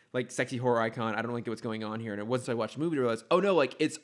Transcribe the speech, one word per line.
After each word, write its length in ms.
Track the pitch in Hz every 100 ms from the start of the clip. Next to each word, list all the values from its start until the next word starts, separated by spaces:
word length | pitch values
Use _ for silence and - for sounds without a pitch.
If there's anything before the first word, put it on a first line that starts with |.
| _
like, 180 | 127 117
sexy 280 | - 127 123
horror 220 | 123 117
icon. 340 | 113 120 113
I 80 | 107
don't, 100 | 117
like, 120 | 120
get 60 | 113
what's 120 | 110
going 200 | 117 110
on 160 | 107 110
here. 140 | 113
And 80 | 101
it 60 | 110
wasn't 220 | 127 127
until 80 | 117
I 40 |
watched 100 | 110
the 60 | 131
movie 160 | 170 147
to 40 |
realize, 240 | 123 113 -
oh 100 | 175
no, 140 | 196
like, 200 | 170 127 -
it's 200 | 156 -